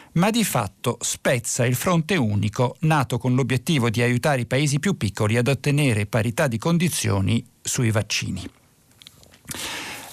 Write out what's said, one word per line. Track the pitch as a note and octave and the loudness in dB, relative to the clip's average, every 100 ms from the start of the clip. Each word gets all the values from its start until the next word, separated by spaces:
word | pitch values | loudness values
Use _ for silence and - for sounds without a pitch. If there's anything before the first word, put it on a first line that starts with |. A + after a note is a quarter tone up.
| - | -6
ma | E3 G3 | 0 2
di | A#3 | 2
fatto | G#3 B2+ G#2 - - - | 0 0 -2 -4 -4 -4
spezza | - - F3+ B2+ - - B2 | -6 -4 0 0 -2 0 0
il | B2 | 0
fronte | F#3 E3+ D#3 F#3+ | 2 0 2 0
unico | A2+ G#2 G#2 - B2 - | 2 0 0 0 -2 0
nato | D#3 D3+ B2 B2 | 2 2 2 -2
con | B2+ B2+ | 0 0
l'obiettivo | B2 B2+ - D3+ A#2 | 2 -2 0 2 2
di | A2 | 2
aiutare | B2 B2 D#3 C3+ | 2 2 2 0
i | A#2 | 0
paesi | C3 D3+ C#3+ | 0 0 0
più | G3+ - | 0 -2
piccoli | G2+ - G#2+ A#2 | -4 0 2 2
ad | A#2+ | 2
ottenere | C#3 D3 C#3+ C#3+ G#2 G2+ | 0 0 2 2 2 0
parità | A#2 A2+ - D3+ | 0 0 0 0
di | A2+ | 0
condizioni | E3 E3+ E3+ - A2 G2+ G2 A#2 - _ | 0 2 0 -2 0 0 2 0 -2 _
sui | - - A#2 | -6 0 0
vaccini". | G#2+ G#2 - - F#2 - - _ _ _ _ - - - - - - - - - - - | 0 -2 -4 -4 -6 -10 -18 _ _ _ _ -20 -20 -20 -20 -14 -10 -10 -10 -12 -14 -8